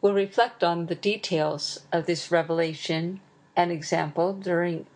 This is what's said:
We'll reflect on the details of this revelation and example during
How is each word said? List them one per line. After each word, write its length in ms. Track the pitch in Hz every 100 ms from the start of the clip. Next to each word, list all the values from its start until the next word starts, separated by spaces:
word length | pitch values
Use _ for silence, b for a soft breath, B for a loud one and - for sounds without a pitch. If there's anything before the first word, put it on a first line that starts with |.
We'll 140 | 202
reflect 500 | 202 196 - 240 -
on 220 | 175 170 170
the 80 |
details 840 | 165 202 208 - 170 151 151 - - -
of 140 | 170 160
this 240 | 165 -
revelation 920 | 170 160 165 165 151 - 160 170 190 - _ _
and 160 | - 175
example 640 | 170 156 165 156 151 175
during 540 | 196 190 170 175 160 -